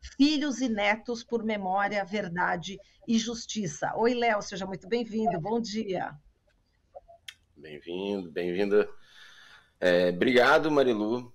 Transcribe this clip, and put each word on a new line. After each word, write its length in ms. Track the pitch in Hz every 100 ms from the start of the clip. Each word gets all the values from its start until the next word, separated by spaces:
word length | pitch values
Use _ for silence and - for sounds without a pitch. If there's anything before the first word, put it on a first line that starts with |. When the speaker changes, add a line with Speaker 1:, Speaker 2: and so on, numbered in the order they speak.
| - -
Speaker 1:
Filhos 440 | 285 302 294 233
e 80 | 262
Netos 560 | 208 202 220 - 233
por 180 | - 233
Memória, 600 | 214 208 185 196 202 208
Verdade 760 | 190 208 185 175 175 180 170 196 - _ -
e 100 | 226
Justiça. 760 | 220 240 - 214 180 - - -
Oi, 180 | 233
Léo, 260 | 240 233 208
seja 240 | 208 190
muito 240 | 190 190 185
bem-vindo, 520 | 240 226 220 214 175
bom 200 | 180 233
dia. 560 | 226 214 202 175 - 147 _ _ _ _ _ _ _ - - - - - _ 76
Speaker 2:
Bem-vindo, 720 | 76 76 85 90 98 101 87
bem-vinda. 580 | 87 90 87 101 104 101 - - - - - - - _ -
É, 300 | 90 90 90
obrigado, 600 | 87 117 123 127 156 151
Marilu, 640 | 147 127 107 107 123 123